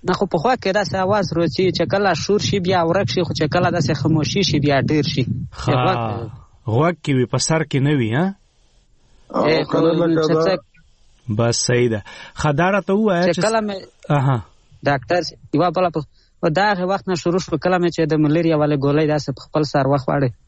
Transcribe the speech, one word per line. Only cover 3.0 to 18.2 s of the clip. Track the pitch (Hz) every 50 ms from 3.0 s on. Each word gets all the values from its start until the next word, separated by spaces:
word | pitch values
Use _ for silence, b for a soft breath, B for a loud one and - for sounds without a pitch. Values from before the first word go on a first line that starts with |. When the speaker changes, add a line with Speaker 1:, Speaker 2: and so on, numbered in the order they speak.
| 202 -
Speaker 1:
شي، | - 190 175
خو | 151 160
چې | - 160 147
کله | - 175 180 180
داسې | 165 175 - - 160
خاموشي | 143 - 160 160 156 151 - - 190 190
شي، | 135 - 147
بیا | 135 143 139 135
ډېر | 131 131 151 151 143
شي. | - - - 127 - - - - - - -
Speaker 2:
ښه. | - - 127
Speaker 1:
غوږ | 127 127 127 190 120 117 110 104 101 98 104 - - - - - - _ -
Speaker 2:
غوږ | 110 120 151 165 - - _
کې | - 143
وي، | 131 123
په | 113 - 127
سر | - - 165 160 156
کې | 143 - 143
نه | 127 147 151
وي، | 143 120 107 113 135
ها؟ | 175 190 196 _ _ _ _ _ _ _ _ _ _ _ _ _ _ _ _ - - _ -
Speaker 3:
او | - -
Speaker 1:
ای، | - 156 - 156
Speaker 3:
که | - 147 143
نه، | 160 165 170 170
Speaker 1:
خو | 170
Speaker 3:
لکه | 165 165 160 156
Speaker 1:
څه | 156 160
Speaker 3:
دا | 156 160 180 190
Speaker 1:
څه | - - _ _ - - _ _ _ _ - - _ _ - 107
Speaker 2:
بس | 107 117 117 117 - -
صحیح | - 127 123 123 123
ده. | 110 104 98 B B B B B B -
ښه، | - 156 147
دا | 139 170 185
راته | 196 202 180 - 196
ووایه | 202 220 214 190 170 175
Speaker 1:
چې | 185 170
Speaker 2:
چې | 175 175
Speaker 1:
کله | 214 220 220 214
مې | 208 202 190 - - _ _ _ -
Speaker 2:
اها. | 151 147 131 139 135 117 - - _ _ _ _ - - -
Speaker 1:
ډاکټر | - 143 135 - - 170 180 165 - - - - - -
یوه | 143 165 180 160
بله | 185 185 175
په، | 165 170 143 - _ _ _ _ _ _ -
په | 170
دا | 156 175 196 214 202
هغه | 180 180
وخت | 180 196 196 - -
نه | 185
شروع | 160 - 175 170 185
شو، | 165 - 175 151
کله | - 180 185 180
مې | 175 175 151
چې | - 165
د | 151 156
ملیریا | 156